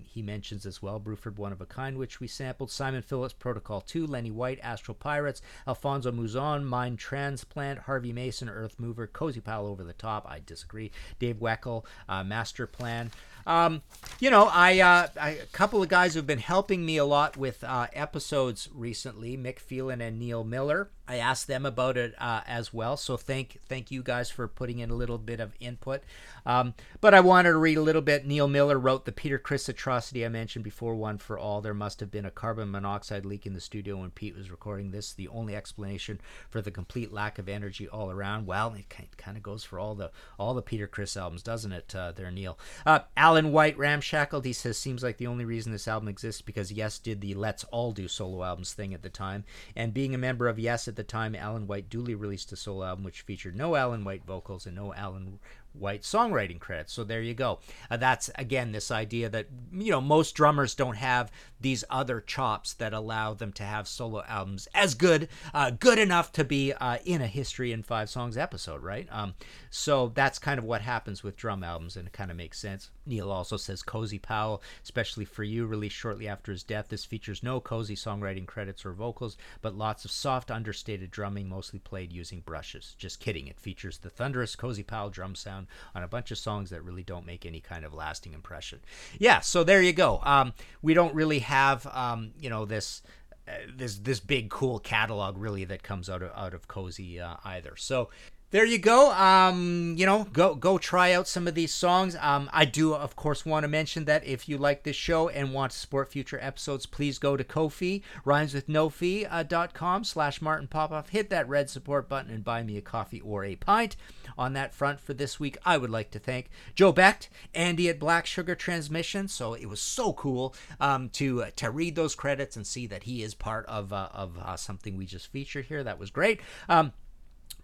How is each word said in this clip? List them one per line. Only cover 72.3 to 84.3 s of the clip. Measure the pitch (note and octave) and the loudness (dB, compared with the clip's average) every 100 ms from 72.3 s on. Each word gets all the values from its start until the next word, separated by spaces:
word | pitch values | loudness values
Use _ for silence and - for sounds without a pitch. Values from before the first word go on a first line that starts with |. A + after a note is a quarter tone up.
| E2+ | -10
makes | E2 - | -12 -10
sense. | G#2 G2 - - D3 | -10 -10 -14 -18 -8
Neil | A2+ G2 | -6 -4
also | F#2+ - G#2 | -4 -4 -6
says, | - F#2+ | -6 -10
"Cozy | - A2 A2 G#2 | -8 -6 -6 -8
Powell, | - A2 A2 G#2 - - | -6 -4 -2 -4 -10 -18
especially | - B2 A2 - G#2 | -10 -4 -4 -6 -10
for | - | -8
you, | G#2 A2+ A2+ | -6 -4 -4
released | G#2+ G#2+ - | -4 -6 -6
shortly | A#2 G2+ G#2 | -8 -6 -8
after | G2 - | -10 -8
his | F#2 | -10
death. | - G#2+ - | -6 -6 -6
This | G#2 - | -10 -8
features | A2+ - F#2+ | -10 -8 -8
no | A#2+ C3 | -4 -6
Cozy | - A2+ A2 G2+ | -4 -6 -6 -8
songwriting | A2+ G#2 G2+ F#2+ F#2+ | -8 -6 -6 -6 -10
credits | - G2 G2 G2 | -10 -10 -10 -12
or | |
vocals, | F2+ A#2 A2+ A#2 - - - | -8 -8 -8 -10 -10 -18 -10
but | A2 | -8
lots | G2 G#2+ G#2+ - | -4 -4 -4 -8
of | |
soft, | - C#3 B2+ - | -6 -2 -2 -2
understated | A2+ A2 G2 - G2+ F#2 | -6 -6 -8 -8 -8 -8
drumming, | - G2+ G2+ F#2+ | -8 -6 -6 -6
mostly | F#2 - F#2+ | -8 -10 -12
played | - F#2+ F2+ | -12 -10 -10
using | F2 E2+ F2 | -10 -12 -12
brushes." | - D#2 - - - - | -10 -12 -10 -14 -16 -14
Just | F#2+ - | -12 -8
kidding. | - F#2+ C#2+ | -6 -6 -8
It | - | -14
features | G2+ F2+ F#2+ - | -12 -10 -12 -12
the | F2+ | -14
thunderous | - B2+ | -6 -4